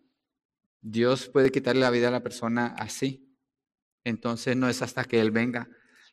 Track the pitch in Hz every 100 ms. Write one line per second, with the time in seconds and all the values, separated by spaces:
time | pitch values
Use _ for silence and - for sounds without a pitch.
0 | _ _ _ _ _ _ _ _ 107 110
1 | 120 131 - 143 131 131 127 127 127 120
2 | 120 123 120 - 117 120 120 - 110 -
3 | 135 131 _ _ _ _ _ _ _ _
4 | 120 110 117 113 135 127 127 120 117 -
5 | 120 117 110 113 123 120 117 - _ _
6 | _